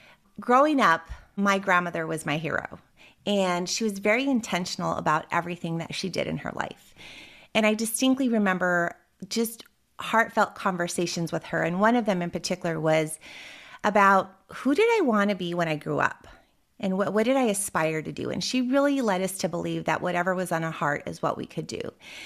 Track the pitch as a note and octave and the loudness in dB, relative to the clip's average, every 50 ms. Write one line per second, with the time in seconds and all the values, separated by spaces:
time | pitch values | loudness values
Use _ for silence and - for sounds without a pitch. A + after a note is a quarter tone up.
0 | - - - _ _ _ _ - - - B3 C4 C#4+ D#4 D#4 C4+ A3 F3 E3 E3 | -20 -20 -20 _ _ _ _ -6 0 4 6 6 6 6 4 4 4 4 4 2
1 | - - - - - _ _ G3+ G3+ G3+ G3 G3 G3 G3 F3+ F3+ F3 F3 E3+ E3+ | 0 -8 -16 -16 -16 _ _ 0 2 2 2 2 2 2 2 2 2 0 -4 -4
2 | D#3+ D#3+ E3 D#3 - D#3+ C#3+ D#3+ D#3+ D#3+ - - - - - - _ _ _ _ | -4 -4 -4 -4 -4 -4 -4 -2 -2 -4 -4 -4 -4 -8 -12 -18 _ _ _ _
3 | - - _ _ _ G3+ G#3 G3+ F#3+ F3+ F3 F3 F3+ F3 - - A3+ A3 G3 G3 | -20 -20 _ _ _ 0 0 2 2 2 0 0 -2 -2 -2 -2 -2 -2 -2 0
4 | G3 G#3 G#3+ B3 C4+ C#4 C4+ A3+ A3 - - F3 F3+ - - - F3 E3 E3 - | 0 2 2 2 2 2 0 0 0 -2 -2 -4 -2 -4 -6 -4 -2 -2 -2 0
5 | E3+ E3 D3+ D#3+ - - - E3+ E3 E3+ F3 - - E3 E3 E3 D#3+ - D3 - | 2 2 2 2 0 -2 -2 -2 -2 -4 -6 -8 -6 -6 -4 -6 -6 -8 -8 -8
6 | - F3+ - - - - D#3+ D3+ - - - - - - - - _ - _ - | -8 -4 -4 -2 -2 -2 -4 -6 -6 -6 -6 -6 -8 -8 -10 -16 _ -20 _ -20
7 | - - - - - - - - - _ - G#3+ G#3+ G#3+ A3 G#3+ A3+ A3 - - | -20 -20 -20 -20 -20 -20 -20 -20 -16 _ 0 2 2 2 2 0 -2 -4 -2 0
8 | C4 C4 C4 C4 C#4 A#3+ A#3 A3 G#3 G3 F#3 F3+ F#3 F3+ F3+ F3 E3+ E3+ - - | 2 2 2 2 2 0 2 2 2 2 2 2 0 2 2 2 0 -2 -4 -10
9 | _ _ _ _ F#3 F3+ - A3 A#3 A3+ - - - _ _ _ _ _ _ - | _ _ _ _ -12 -6 -2 -2 -2 -2 -6 -10 -18 _ _ _ _ _ _ -14
10 | - - - A3 A3+ G#3+ - A3+ G3+ - - - - G3+ F3+ E3+ E3+ F3 - - | -6 0 2 2 2 2 2 2 0 2 -2 -4 -4 -2 -2 -2 -4 -4 -2 -2
11 | F3 E3 - F3 E3+ D#3+ - D#3+ - - - D#3+ D#3+ E3 F3 F#3 G#3 A3 A#3+ B3 | -2 -2 -2 -4 -4 -2 -4 -6 -4 -4 -2 -2 0 0 2 2 4 4 4 4
12 | G#3+ A3 G3 F3+ E3+ F3 - F3 - - F#3 F3+ - E3+ D#3+ D#3+ D#3 D#3+ D#3 D#3+ | 2 0 0 -2 -2 -4 -6 -6 -4 -4 -4 -4 -4 -4 -4 0 2 2 2 2
13 | D#3 D#3 - - - - - - - - - - - - - - - G#3 G3+ G#3 | 2 0 -6 -10 -14 -18 -18 -18 -18 -18 -18 -20 -20 -20 -12 -2 -2 2 4 6
14 | G3 G3 G3 F#3+ F#3 - - _ _ - - - - B3+ C#4+ F#4+ A4 A#4 A#4 A4 | 8 8 8 6 4 0 -6 _ _ -18 -14 -2 0 2 4 4 4 4 4 4
15 | F4 B3+ G#3+ G#3 G3+ G3+ G3+ F#3 F3+ E3+ E3+ F3 E3+ D#3+ D#3 D3 - D#3 D3 C#3+ | 4 4 4 4 2 2 0 -2 -4 -2 -2 0 0 0 -2 -2 -4 -2 0 2
16 | C3+ - - - - - - - _ _ _ _ _ _ _ - - F#3+ F#3+ F#3 | 2 0 0 -6 -16 -20 -20 -20 _ _ _ _ _ _ _ -8 -6 -4 -2 -2
17 | G3+ D#3+ F#3+ G#3+ A3 A#3+ C4+ C4+ B3+ A3+ G3 - - - - F3 D#3+ D#3+ D#3+ D#3 | -2 0 0 0 2 2 2 2 2 0 0 -2 -4 -4 -2 0 0 0 -2 -4
18 | D#3 D#3+ D3 - - B2 - F3 F3 - - B3+ B3 B3 C4 C#4 C#4 C#4+ C#4 C4+ | -6 -6 -8 -6 -6 -4 -4 -4 -4 -2 -2 -2 0 2 2 2 4 2 2 0
19 | B3 G#3+ F#3 F3+ F#3+ F#3 F#3 - - E3+ E3+ E3+ E3+ E3+ E3 E3 D#3+ - D#3+ - | 0 0 0 0 -2 -4 -2 -4 -4 -4 -2 -4 -4 -4 -4 -2 -2 -2 -2 0
20 | - F3+ F3 F3 F3 F#3 F#3 F#3 F#3 E3+ F3 E3 E3 D#3+ D#3 - E3+ D3 C#3+ - | -2 -2 -2 0 0 0 -2 -2 -2 -2 -2 -2 -2 -4 -4 -2 -2 -2 -2 -2
21 | - - E3 - - D3 - - - - - E3 D#3 - - - - - - _ | -6 -8 -6 -4 -4 -4 -4 -4 -8 -8 -8 -10 -8 -8 -8 -8 -8 -10 -12 _
22 | - - - - - | -18 -18 -18 -16 -16